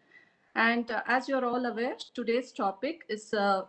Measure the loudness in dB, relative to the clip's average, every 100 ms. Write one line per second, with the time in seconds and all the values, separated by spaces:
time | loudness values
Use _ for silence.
0 | _ -20 _ _ _ 2 2 2 0 -4
1 | 2 0 2 0 2 0 -2 -2 -4 -4
2 | -10 -8 0 0 -2 -2 -2 -2 -4 -6
3 | -6 -8 -4 0 2 2